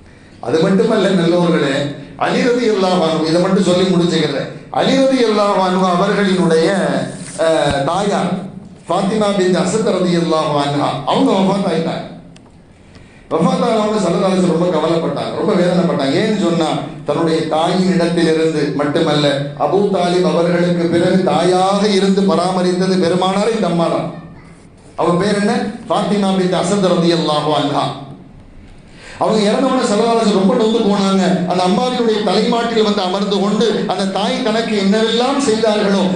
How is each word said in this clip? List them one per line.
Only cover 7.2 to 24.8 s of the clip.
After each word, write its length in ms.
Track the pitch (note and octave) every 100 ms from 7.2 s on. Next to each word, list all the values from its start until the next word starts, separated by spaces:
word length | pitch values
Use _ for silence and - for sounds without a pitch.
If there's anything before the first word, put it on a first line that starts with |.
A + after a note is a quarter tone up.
| - -
அஹ், 460 | E3 D#3+ C#3+ C#3
தாயார் 500 | E3 F3+ G3+ E3+ F3 F3+ - - - - -
ஃபாத்திமா 480 | F3 G3+ G#3+ G#3 G3
பின் 180 | F#3 F3
அசத் 340 | D3+ G#3+ -
ரலியல்லாஹு 680 | F#3 F3+ E3+ D#3+ D#3+ D3 D3
அன்ஹா, 480 | C#3+ C#3+ C3+ C#3 -
அவங்க 260 | G3+ C4+
வஃபாத் 400 | G3 F#3+ G3 F3+
ஆயிட்டாங்க. 340 | D#3+ C#3 A#2 - - - - - - - - - - - - -
வஃபாத் 340 | D#3+ F3 -
ஆனவங்க 340 | A#3+ A3+ G#3+ G#3+
ஸல்லல்லாஹு 320 | E3+ F#3 G3
அலைஹி 100 | F#3
வஸல்லம் 200 | F3+ E3
ரொம்ப 180 | F3 D#3
கவலைப்பட்டாங்க, 580 | D#3+ E3 C#3+ A#2+ - -
ரொம்ப 160 | -
வேதனைப்பட்டாங்க. 560 | F#3 F3 F3 E3 C#3 C3+
ஏன்னு 300 | D#3+ A3 G3+
சொன்னா, 260 | E3+ E3 D#3 C#3 - - -
தன்னுடைய 420 | D3 E3 D#3+ D3
தாயின் 460 | D3+ F3 F#3+ F#3
இடத்திலிருந்து 800 | E3+ E3+ E3+ D#3+ D#3 D#3+ D3+ D3 C3+
மட்டுமல்ல, 640 | C#3+ C#3+ D#3+ D3+ C#3+ C3+ - -
அபூ 300 | D3 F#3 G3
தாலிப் 340 | F#3+ F3 F3+ D#3
அவர்களுக்கு 580 | E3+ E3+ F3 F3 F3 E3+
பிறகு 360 | E3+ F3 F#3
தாயாக 640 | E3+ D3 F3+ F3+ F#3+ G3 G3+
இருந்து 340 | F#3+ G3 G3
பராமரித்தது 800 | F#3 D#3+ F3+ F#3 F3+ F3+ F#3+ F#3
பெருமானார் 540 | E3 F3+ F#3 G3 A3
இந்த 140 | A3 F3
அம்மா 200 | E3+ E3
தான். 260 | - - - - - - - - -